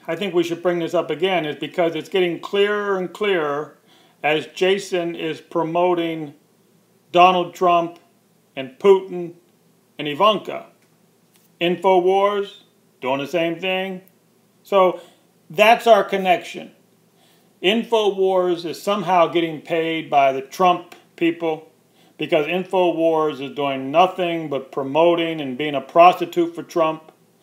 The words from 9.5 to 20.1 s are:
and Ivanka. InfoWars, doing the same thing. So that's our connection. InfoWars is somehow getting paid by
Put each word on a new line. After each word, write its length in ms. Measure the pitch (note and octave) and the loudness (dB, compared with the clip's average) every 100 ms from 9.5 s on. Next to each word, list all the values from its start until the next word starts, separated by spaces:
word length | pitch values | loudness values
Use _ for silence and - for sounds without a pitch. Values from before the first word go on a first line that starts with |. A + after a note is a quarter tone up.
| _ _ _ _ - | _ _ _ _ -10
and 100 | D3 | -8
Ivanka. 600 | C#3+ G#3 G#3 - - - _ _ _ _ _ _ _ _ _ | 0 0 0 -4 -12 -14 _ _ _ _ _ _ _ _ _
InfoWars, 1040 | E3+ F3+ F#3+ F#3 F3+ G3 G3+ G3+ G3 - _ _ _ _ | -2 0 2 4 4 2 2 0 -6 -12 _ _ _ _
doing 180 | B2+ C#3 | -4 -4
the 80 | C#3 | -4
same 320 | E3+ E3+ D#3+ | -2 -2 -4
thing. 420 | F#3 F#3 F#3+ F#3 - _ _ _ _ _ | -4 -4 -6 -10 -16 _ _ _ _ _
So 360 | _ G3 F#3 - - _ _ _ - | _ 2 4 2 -10 _ _ _ -8
that's 380 | D#3+ G#3+ A#3 A#3 | 2 6 6 6
our 160 | G#3 | 4
connection. 680 | F#3+ G3 F#3 E3+ - F3+ - - _ _ _ _ _ _ _ _ | 4 -2 0 0 -2 -14 -16 -20 _ _ _ _ _ _ _ _
InfoWars 1000 | F3 A3+ A3+ A3+ G#3 F#3+ F#3+ F#3 F3+ E3 E3 | 0 0 0 0 0 0 0 0 0 -2 -6
is 160 | C#3 | -8
somehow 460 | - G#3 E3+ F3+ D#3+ | -4 -4 0 2 2
getting 340 | E3 E3 D3+ | 0 -2 -6
paid 480 | - E3+ E3 D#3+ | -6 -4 -2 -4
by 220 | C#3+ | 0